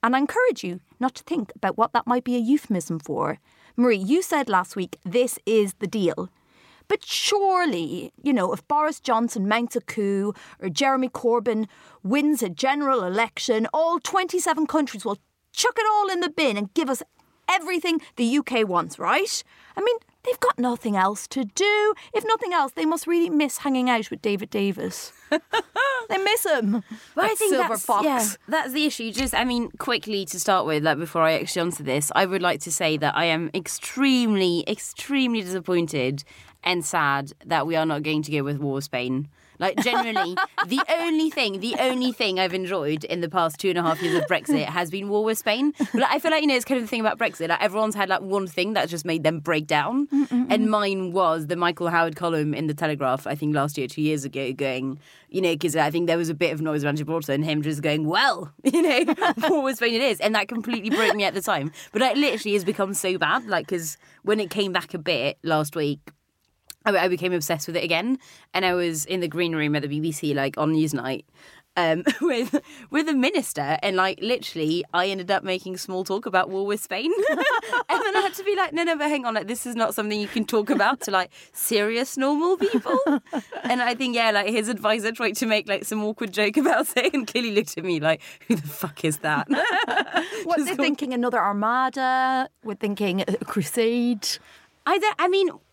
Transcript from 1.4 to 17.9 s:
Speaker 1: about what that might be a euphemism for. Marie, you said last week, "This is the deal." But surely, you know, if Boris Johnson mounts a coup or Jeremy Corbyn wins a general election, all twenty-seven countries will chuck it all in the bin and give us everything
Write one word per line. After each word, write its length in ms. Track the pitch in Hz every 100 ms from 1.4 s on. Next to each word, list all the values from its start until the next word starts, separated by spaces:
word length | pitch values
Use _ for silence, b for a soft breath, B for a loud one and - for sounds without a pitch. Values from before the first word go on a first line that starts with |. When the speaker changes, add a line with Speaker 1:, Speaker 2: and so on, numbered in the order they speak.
| 208 -
Speaker 1:
about 220 | 185 -
what 160 | 226
that 120 | 240 -
might 180 | 247
be 120 | 247 247
a 20 |
euphemism 600 | 226 294 - 190 - 165
for. 400 | - 147 147 156 b b b
Marie, 220 | - 247 220
you 240 | 190 320
said 300 | 370 311 269
last 260 | 190 180 -
week, 220 | 180 -
"This 360 | 185 208 247 - -
is 260 | 220 202 -
the 80 | 190
deal." 420 | 226 175 - 180 b b b b b _
But 180 | 415 -
surely, 1040 | - - 415 392 370 349 180 160 180 - _
you 120 | -
know, 180 | 254 185
if 160 | - _
Boris 320 | 294 302 -
Johnson 480 | - 226 233 226 196
mounts 280 | 220 240 -
a 40 |
coup 540 | - - 202 196 202 208 B B
or 80 | 190
Jeremy 400 | 147 269 269 262
Corbyn 600 | - 240 240 226 220 220 B B B
wins 400 | 190 269 294 294
a 80 | 208
general 520 | 165 262 285 285 262
election, 640 | 180 190 226 - - 220 226
all 260 | 302 330 339
twenty-seven 680 | - 381 370 359 349 311 311
countries 400 | 247 269 208 214
will 100 | - _ _ _
chuck 240 | - - -
it 80 | 427
all 200 | 415 403
in 100 | 359
the 80 | 359
bin 300 | 302 294 208
and 160 | 208
give 160 | - 285
us 120 | 262 - _ _ _ -
everything 540 | 370 330 359 349